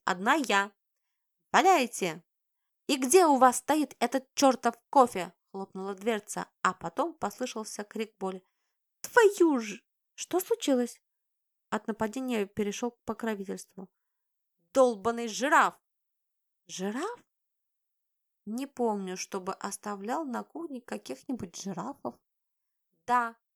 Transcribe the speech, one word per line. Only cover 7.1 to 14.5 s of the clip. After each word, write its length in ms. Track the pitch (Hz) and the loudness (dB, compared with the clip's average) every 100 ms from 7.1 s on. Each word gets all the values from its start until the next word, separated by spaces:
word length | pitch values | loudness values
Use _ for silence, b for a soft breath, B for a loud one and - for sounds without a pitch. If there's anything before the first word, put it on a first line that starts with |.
послышался 720 | 320 208 - 254 226 214 - 208 | -4 -8 -6 -8 -8 -10 -12 -10
крик 320 | 214 214 _ | -8 -10 _
боли. 240 | 190 185 - _ _ _ _ _ | -8 -8 -14 _ _ _ _ _
"Твою 600 | - 494 415 - 339 269 | 0 6 6 6 4 4
ж!" 200 | 214 - _ _ _ - | -2 -10 _ _ _ -16
Что 260 | - 349 | -6 -4
случилось? 600 | - 453 - 254 240 - _ _ _ _ _ _ _ | -2 -2 0 0 0 -6 _ _ _ _ _ _ _
От 180 | 214 - | -6 -6
нападения 580 | 208 220 233 254 226 196 | -4 -4 -4 -4 -2 -2
перешёл 460 | - 208 202 247 | -4 -4 -4 -6
к 80 | - - | -6 -10
покровительству. 840 | 220 226 202 190 185 - - 190 _ _ _ _ _ _ | -6 -6 -6 -8 -10 -12 -20 -20 _ _ _ _ _ _